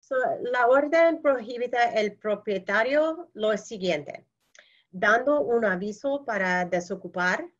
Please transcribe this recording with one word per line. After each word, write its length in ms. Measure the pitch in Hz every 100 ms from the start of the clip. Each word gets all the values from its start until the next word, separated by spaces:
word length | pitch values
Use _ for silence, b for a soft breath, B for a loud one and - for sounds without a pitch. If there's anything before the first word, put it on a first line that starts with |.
So, 160 | _ 262 240 -
la 240 | 240 247 240
orden 560 | 262 294 330 330 320
prohíbe 480 | 294 262 220 247 247 247 240
el 240 | 220 214 -
propietario 1120 | 214 208 214 190 185 208 233 285 311 320 349
lo 240 | - 214 208
siguiente, 720 | - 220 185 156 143 - _ _ _ b b b b
dando 500 | 185 208 226 262 294
un 240 | - 233
aviso 580 | 220 180 202 208 277 277 277
para 400 | 208 185 180 180
desocupar 840 | 180 180 185 180 185 180 226 339 _